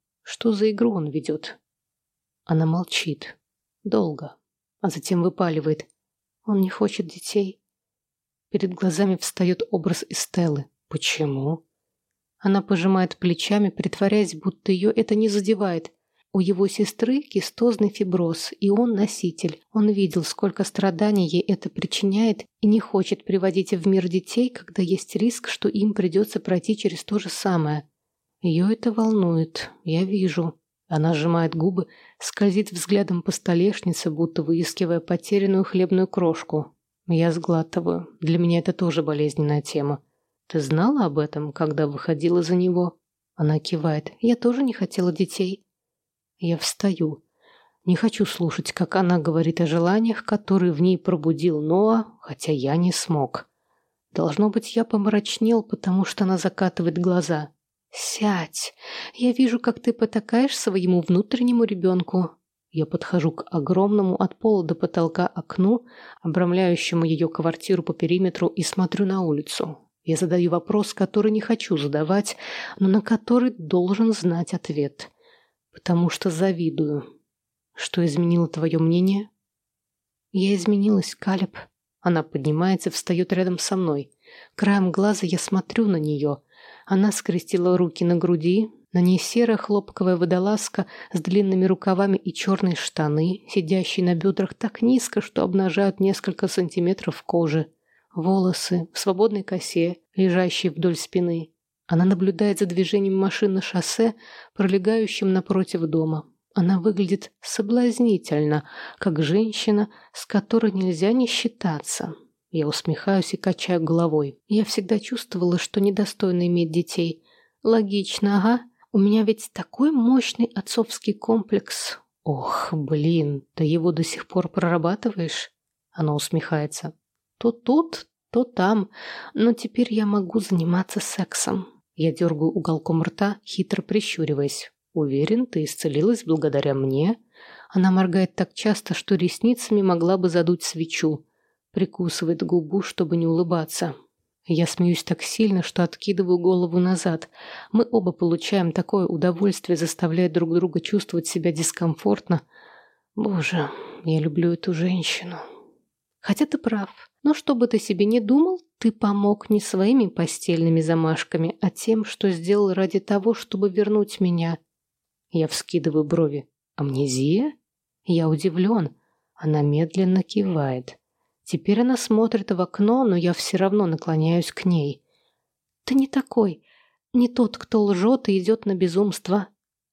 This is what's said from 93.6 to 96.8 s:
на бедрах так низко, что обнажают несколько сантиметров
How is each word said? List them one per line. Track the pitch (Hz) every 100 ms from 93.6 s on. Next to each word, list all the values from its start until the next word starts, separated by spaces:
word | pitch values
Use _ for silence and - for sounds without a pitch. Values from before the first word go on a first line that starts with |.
| 160 185 180 - 180
на | 165
бедрах | 190 185 190
так | - 220 -
низко, | 233 254 - 208
что | - -
обнажают | 185 190 190 170 196 190
несколько | 196 190 202 160 190
сантиметров | - 175 180